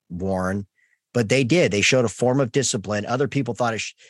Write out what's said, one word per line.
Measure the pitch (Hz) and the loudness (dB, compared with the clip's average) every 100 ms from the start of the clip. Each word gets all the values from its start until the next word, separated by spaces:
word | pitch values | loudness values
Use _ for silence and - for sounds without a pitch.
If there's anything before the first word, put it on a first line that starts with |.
| _ | _
Warren, | 87 95 92 92 101 101 _ _ _ _ | -6 -2 -2 -2 -4 -6 _ _ _ _
but | 123 107 | -2 2
they | 127 | 2
did. | 123 170 131 | 4 4 4
They | 101 | 2
showed | 95 131 | 2 2
a | 117 | 2
form | - 123 131 | 0 0 2
of | 127 | 0
discipline. | 143 127 113 98 104 | 0 0 -2 -4 -4
Other | 104 127 143 | -2 -2 -2
people | 143 120 | -2 -4
thought | 104 120 | -2 -2
it, | 110 | -2
sh-, | - - - | -8 -12 -20